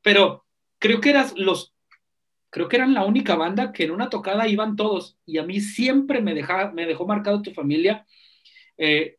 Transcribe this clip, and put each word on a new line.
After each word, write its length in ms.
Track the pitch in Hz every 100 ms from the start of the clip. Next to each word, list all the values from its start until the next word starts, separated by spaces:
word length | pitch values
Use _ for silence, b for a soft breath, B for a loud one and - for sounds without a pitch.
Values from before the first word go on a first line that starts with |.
pero 420 | 208 202 196 - _ _ _ _
creo 220 | 214 226
que 100 | 285
eras 240 | 285 254 -
los, 360 | 190 180 - _ _ _ _ _ _ _ _
creo 180 | - 170
que 80 | 247
eran 180 | 262
la 100 | 247
única 300 | 196 247 208
banda 380 | 160 165 202 254
que 120 | -
en 60 | 160
una 180 | 180 247
tocada 380 | 226 190 208 226
iban 260 | 202 220 208
todos, 420 | 214 190 - _ -
y 120 | 156
a 40 |
mí 160 | 165 202
siempre 600 | 208 - 254 269 277 254
me 120 | 196
deja-, 380 | 156 139 185 202
me 140 | 170 165
dejó 200 | 160 180
marcado 340 | 202 202 202
tu 100 | 202
familia, 520 | - 143 151 185 214 - b b b b b b -
eh, 420 | 156 151 156